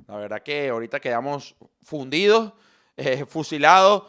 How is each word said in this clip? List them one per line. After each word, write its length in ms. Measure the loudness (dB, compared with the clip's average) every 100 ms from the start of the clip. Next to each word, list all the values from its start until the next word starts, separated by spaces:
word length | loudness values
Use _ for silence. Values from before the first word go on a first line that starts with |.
| -16
La 120 | -14
verdad 220 | -10 -10
que 280 | -8 -6 -4
ahorita 320 | -6 -6 -8
quedamos 560 | -4 -4 -4 -8 -10 _ _ _
fundidos, 720 | _ -12 -4 0 4 2 0 -12 _ _ _ -8
eh, 280 | -4 -4 -4
fusilados. 800 | -8 -6 2 6 6 6 2